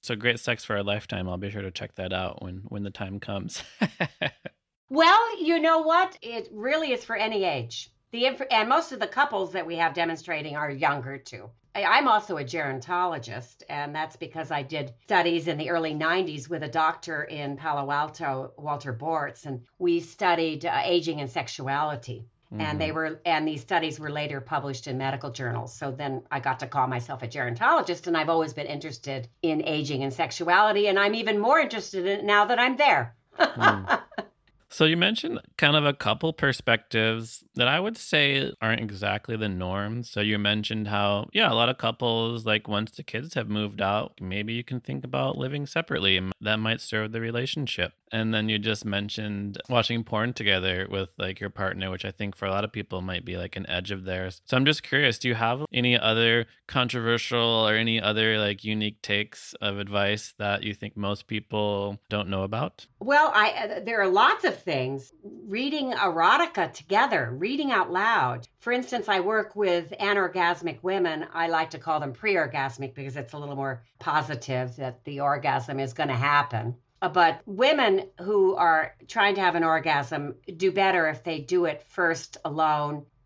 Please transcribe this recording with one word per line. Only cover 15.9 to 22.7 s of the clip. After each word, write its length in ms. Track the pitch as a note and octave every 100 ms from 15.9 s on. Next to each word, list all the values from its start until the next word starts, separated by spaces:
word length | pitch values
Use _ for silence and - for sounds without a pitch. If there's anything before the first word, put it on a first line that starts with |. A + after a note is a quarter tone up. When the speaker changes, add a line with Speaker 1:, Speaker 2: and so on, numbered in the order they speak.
Speaker 2:
nineties 540 | D3+ D#3+ F3 F3 D3+ C3
with 140 | E3
a 60 | D3+
doctor 560 | D#3+ D#3+ E3 - D#3
in 320 | D3 D3+ C#3+ C#3
Palo 340 | D#3 D3 C#3
Alto, 640 | C#3+ D3+ D3+ D#3+ C3 C3 -
Walter 360 | D3+ D3 C#3+
Bortz, 540 | A2+ D3+ D#3+ C#3+ - D3+
and 160 | C3 A#2+ _
we 200 | F3+ E3+
studied, 680 | E3 - F#3+ E3+ E3 D3+
uh, 180 | - -
aging 360 | - F3 D#3+ D3+
and 100 | C#3
sexuality. 960 | C#3 B2 - C3+ C#3 D3+ C#3+ - A2+ - _ _ G#2+
And 240 | G#2+